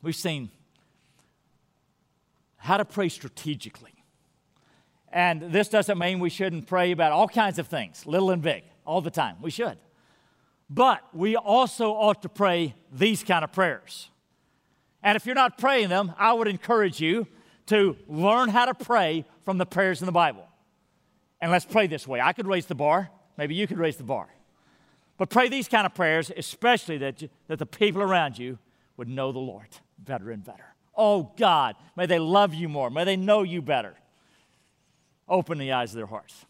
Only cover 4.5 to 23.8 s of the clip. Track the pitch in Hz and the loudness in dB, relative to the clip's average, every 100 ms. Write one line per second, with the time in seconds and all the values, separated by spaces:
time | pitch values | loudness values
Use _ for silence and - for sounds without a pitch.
4.5 | _ _ _ _ _ _ 175 175 165 170 | _ _ _ _ _ _ 0 0 0 -2
5.5 | 175 208 220 202 196 175 185 175 - 190 | 0 2 2 0 0 -2 -2 -4 -2 -4
6.5 | 170 120 180 180 175 165 151 214 233 214 | -4 -4 0 0 2 2 4 2 2 0
7.5 | 170 160 160 98 78 - 165 190 180 156 | -2 -6 -6 -8 -12 -2 0 2 2 0
8.5 | 110 - _ - 170 170 165 127 87 160 | -4 -6 _ -4 -4 -4 -4 -6 -6 -12
9.5 | 151 226 95 _ _ _ _ _ _ _ | -6 -6 -6 _ _ _ _ _ _ _
10.5 | _ _ 143 262 208 - 165 190 226 208 | _ _ 2 4 2 -4 -4 0 0 2
11.5 | 226 254 - 220 214 214 202 175 - 196 | 2 2 0 -2 2 2 2 -4 0 2
12.5 | 175 165 - _ 131 202 214 - 180 156 | 2 -2 -6 _ 0 2 2 0 0 0
13.5 | - 185 117 - - - _ _ _ _ | 0 0 -2 -10 -18 -18 _ _ _ _
14.5 | _ _ _ _ _ 196 208 233 262 254 | _ _ _ _ _ 0 0 0 0 0
15.5 | - 262 269 208 180 196 165 208 233 226 | 2 0 2 2 0 -2 0 2 2 0
16.5 | 185 - 226 202 151 160 202 214 _ _ | -4 0 2 2 0 0 0 -2 _ _
17.5 | _ - 214 196 - - 151 190 226 247 | _ -2 2 2 0 -10 -2 2 4 4
18.5 | 214 247 202 - 240 175 160 147 _ - | 2 2 0 0 2 2 -2 -6 _ -6
19.5 | 185 180 170 190 180 185 175 165 104 90 | -2 -2 0 0 0 -2 2 2 0 -16
20.5 | _ _ _ _ _ _ _ _ _ 170 | _ _ _ _ _ _ _ _ _ 0
21.5 | 180 - 214 196 147 - 127 131 185 196 | 0 2 0 0 -2 -6 0 0 0 -2
22.5 | 185 - 143 147 165 190 _ _ - 147 | -2 -4 -2 2 2 0 _ _ -10 -6
23.5 | 165 208 180 | -4 -4 -2